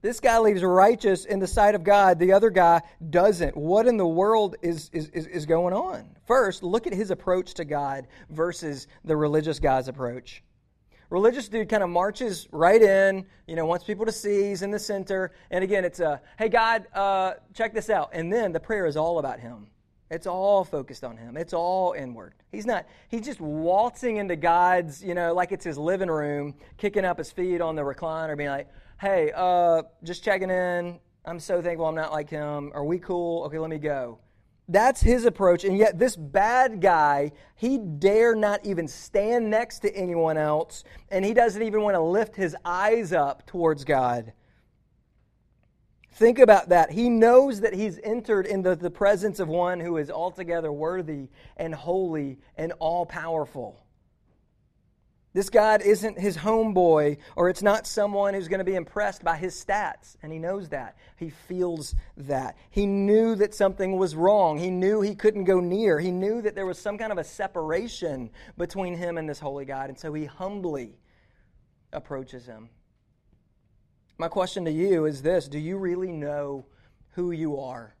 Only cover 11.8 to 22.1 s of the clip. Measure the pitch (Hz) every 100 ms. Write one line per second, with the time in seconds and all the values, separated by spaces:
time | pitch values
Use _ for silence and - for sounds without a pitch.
11.8 | 185 175 190 208 247 175 - 151 170 220
12.8 | 214 196 196 190 185 _ - 165 160 175
13.8 | - 208 220 220 202 202 202 196 196 208
14.8 | 202 196 185 190 185 _ _ 185 190 202
15.8 | 180 175 165 143 _ - 220 233 226 226
16.8 | - 190 196 196 190 - _ - 226 220
17.8 | 202 196 - 175 170 214 208 160 - 214
18.8 | 175 147 160 170 139 120 117 113 104 _
19.8 | _ _ _ 165 190 180 196 202 180 151
20.8 | 131 131 127 113 117 135 165 170 175 185
21.8 | 180 147 131